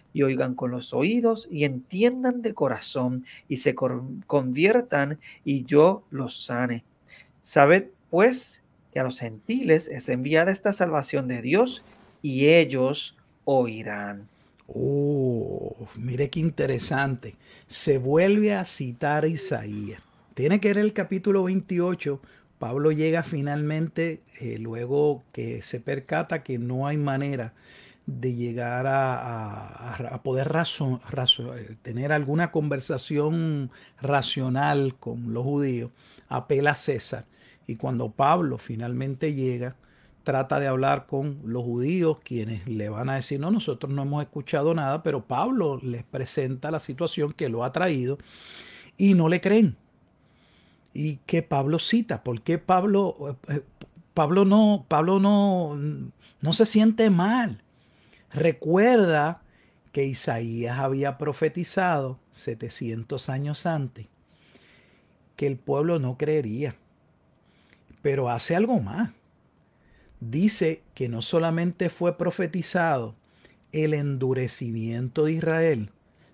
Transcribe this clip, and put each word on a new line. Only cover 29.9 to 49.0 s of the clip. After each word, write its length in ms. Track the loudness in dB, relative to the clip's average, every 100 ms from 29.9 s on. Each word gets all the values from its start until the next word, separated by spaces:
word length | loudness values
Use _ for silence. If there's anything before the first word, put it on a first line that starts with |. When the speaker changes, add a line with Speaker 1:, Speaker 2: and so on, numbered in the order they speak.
| -10 -8 -6
Speaker 2:
a 80 |
poder 240 | -2 -2 0
razon-, 520 | 0 -2 -2 -2 -2 -6
razon-, 480 | 0 2 0 -4 -10
eh, 180 | -14 -14
tener 300 | -8 -4 0
alguna 400 | 0 2 0 0
conversación 1200 | 0 -2 -2 -4 -6 -2 0 0 0 0 -2 -4 -10 -20 _
racional 920 | 0 0 0 -2 -2 0 2 2 0 -4
con 340 | -10 -8 -6
los 100 | -4
judíos, 480 | -2 0 0 -2 -6 -12 _ -20 -8
apela 420 | -6 0 2 2
a 40 | 0
César. 500 | -2 -2 -4 -8 -12 _ -20 _ -12
Y 80 | -6
cuando 360 | -4 -2 -4
Pablo 460 | 2 2 4 0 -4
finalmente 760 | -8 -8 -6 -6 -6 -4 -4
llega, 420 | -2 -2 -2 -6 -10 _ _ _ _
trata 360 | -2 -2 0 -2
de 60 | 0
hablar 380 | 0 0 0 -2
con 340 | -4 -4 -6 -6
los 180 | -6
judíos, 540 | -4 -2 -2 2 0 0
quienes 440 | -4 -6 -6 -8 -6
le 220 | -6 -6
van 200 | -6 -4
a 60 | -4
decir, 240 | -4 -4
"No, 120 | -2
nosotros 400 | 0 -2 -6 -6
no 100 | -4
hemos 200 | -2 -4
escuchado 500 | -6 -10 -2 0 2
nada", 300 | 2 0 -2
pero 200 | -2 -4 -4
Pablo 540 | -2 0 0 0 -2
les 200 | -6 -8
presenta 680 | -8 -8 -4 -2 -4 -4 -6
la 80 | -6
situación 520 | -6 -6 -4 -2 -4
que 140 | -4 -4
lo 140 | -2
ha 80 | -2
traído 460 | 0 0 0 -2 -4 -10 -20 -20 -20 -20 -20 -14
y 160 | 4